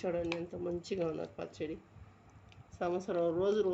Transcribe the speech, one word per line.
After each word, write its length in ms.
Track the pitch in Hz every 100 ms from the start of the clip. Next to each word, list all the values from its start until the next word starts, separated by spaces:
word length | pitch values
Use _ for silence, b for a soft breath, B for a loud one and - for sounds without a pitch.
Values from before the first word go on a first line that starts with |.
చూడండి 360 | 185 170 170 170
ఎంత 140 | 175 175 175
మంచిగా 380 | 175 170 190 165
ఉన్నది 200 | 156 165 -
పచ్చడి. 360 | 170 - 156 165 - - - - - - - - - -
సంవత్సరం 440 | 175 180 190 180 170 165
రోజులు 280 | 196 214 190